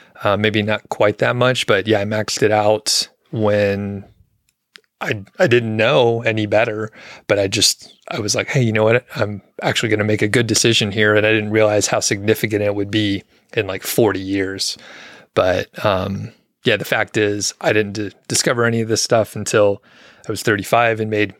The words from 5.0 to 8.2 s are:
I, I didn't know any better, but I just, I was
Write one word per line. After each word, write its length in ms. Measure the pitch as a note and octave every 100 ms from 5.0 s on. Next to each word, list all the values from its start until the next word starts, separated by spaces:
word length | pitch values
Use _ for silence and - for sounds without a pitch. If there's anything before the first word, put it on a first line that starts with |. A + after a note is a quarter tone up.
I, 220 | - A2+ - -
I 80 | F3+
didn't 280 | A#2+ A2+ A2
know 460 | A2 D3+ A#2+ A#2
any 240 | A#2 A2 G#2
better, 460 | G#2 A#2 G#2+ G#2+ - - - -
but 140 | G2+
I 80 | G2
just, 440 | G2+ - - - _ -
I 100 |
was 160 | -